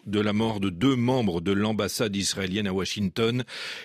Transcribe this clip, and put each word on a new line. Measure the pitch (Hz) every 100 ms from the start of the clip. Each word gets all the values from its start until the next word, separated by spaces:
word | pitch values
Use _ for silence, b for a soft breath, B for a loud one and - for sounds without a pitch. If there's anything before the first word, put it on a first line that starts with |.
| -
de | 104
la | 104
mort | 104 113 104
de | 98
deux | 85 131 131
membres | 120 131 107 85
de | 85
l'ambassade | 98 107 107 98 - 113 98
israélienne | 92 98 92 98 101
à |
Washington. | 95 90 - 98 98 113 123 - B B B